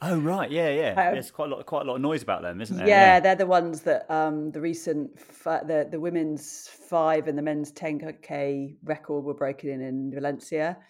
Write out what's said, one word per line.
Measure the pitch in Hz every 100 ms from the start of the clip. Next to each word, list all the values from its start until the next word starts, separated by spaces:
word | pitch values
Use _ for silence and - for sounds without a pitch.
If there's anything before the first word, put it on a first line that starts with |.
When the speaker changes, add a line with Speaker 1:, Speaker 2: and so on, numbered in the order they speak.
Speaker 1:
Oh, | 160 170
right, | 151 190 139
yeah, | 151 165
yeah. | 143 143 190 180
Speaker 2:
um, |
Speaker 1:
There's | 147 123
quite | - 151
a |
lot, | 131 -
quite | 151
a |
lot | 139 127
of |
noise | 143 156
about | 113 90
them, | 87 90
isn't | 110 180
there? | 196
Speaker 2:
Yeah, | 196 190
Speaker 1:
Yeah. | 185
Speaker 2:
they're | 185 185
the | 185
ones | 180 170 156
that, | 170 139 -
um, | 156 156 151 151
the | 151
recent | 165 165 175 151 139 -
fi-, | - - 165 160
the, | 151 156 147
the | 160
women's | 170 170 156 147 - - -
five | - - 170 160 156 156
and | 147
the |
men's | 151 151 147
ten | - 160 147 160 156
K | - 143 143 139 139 147
record | - 151 - 147
were | 143
broken | 143 135 143 147
in, | 135
in | 131 131 135
Valencia. | 135 143 139 - 156 160 180